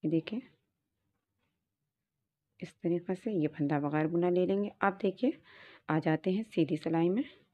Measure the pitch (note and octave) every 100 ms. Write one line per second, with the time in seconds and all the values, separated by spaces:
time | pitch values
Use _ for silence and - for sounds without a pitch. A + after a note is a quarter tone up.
0 | D#3 D#3+ D#3+ A3 - _ _ _ _ _
1 | _ _ _ _ _ _ _ _ _ _
2 | _ _ _ _ _ _ F3 _ E3+ F3
3 | F3 F#3 - G3+ D3+ D3+ C#3+ D3 C#3+ D3+
4 | D#3 E3+ F3 F3+ F3+ G3 G#3 - G3 F#3+
5 | G3 F#3 B3 - - - - - - D#3
6 | D#3 D#3+ - F#3+ A3 - D#3 D#3 E3 E3
7 | E3+ G3 D4 - _